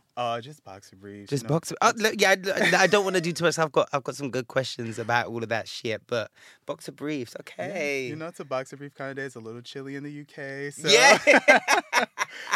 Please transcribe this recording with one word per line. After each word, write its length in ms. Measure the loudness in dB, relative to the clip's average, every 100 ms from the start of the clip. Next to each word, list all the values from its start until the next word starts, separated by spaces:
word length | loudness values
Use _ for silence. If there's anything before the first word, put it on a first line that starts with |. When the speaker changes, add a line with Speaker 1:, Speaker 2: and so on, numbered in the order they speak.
| _ -6
Speaker 1:
Uh, 240 | -4 -6
just 220 | -8 -18
boxer 320 | -20 -20 -20 -20
briefs, 340 | -18 -16 -6
Speaker 2:
Just 140 | -4
Speaker 1:
you 40 | 0
know. 60 |
Speaker 2:
boxer. 220 | -2 -2 0
Uh, 120 | 2 2
look, 240 | 0 2
yeah, 140 | 4 4 0 0 2
I, 80 | 4
I 40 | 4
don't 160 | 4
wanna 160 | 2 0
do 120 | -2
too 120 | 0
much. 140 | 0 0
I've 140 | 0
got, 160 | 2 2
I've 100 | -2
got 120 | -4 -8
some 140 | -6
good 180 | -6 -4
questions 500 | -4 -4 -6 -8 -6
about 280 | 0 0 0
all 140 | -2
of 60 | -2
that 180 | -2 -4
shit, 340 | -8 -6 -6 -4
but 220 | -4 -4 _ -20 _ -12
boxer 260 | -10 -12
briefs, 420 | -10 -8 -6 -8 -12 -14 -12
Speaker 1:
Yeah, 60 |
Speaker 2:
okay. 420 | -8 -4 -4 -2 -4
Speaker 1:
you 80 | -8
know, 100 | -12
it's 140 | -12
a 40 |
boxer 320 | -6 -6 -6 -12
brief 180 | -16
kind 160 | -12 -10
of 60 | -8
day. 60 |
It's 140 | -10 -12
a 40 |
little 220 | -14 -14
chilly 320 | -14 -14 -12 -12
in 60 |
the 80 | -12
U 120 | -14
K, 460 | -16 -14 -12 -8 -10
so 160 | -2 6
Speaker 2:
Yeah. 300 | 8 8 8
Speaker 1:
<laughs> 840 | 6 6 8 4 4 0 0 -2 -2 -4 -8 -10 -6